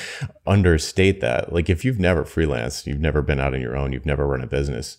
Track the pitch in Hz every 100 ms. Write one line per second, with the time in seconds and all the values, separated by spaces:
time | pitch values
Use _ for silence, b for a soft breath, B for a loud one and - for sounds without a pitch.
0 | B B 139 - - 98 90 80 - -
1 | 95 95 58 60 - 85 82 85 123 120
2 | 90 87 71 - 80 64 58 - - 71
3 | 78 73 71 69 67 65 60 65 69 65
4 | 67 71 71 67 60 69 71 64 -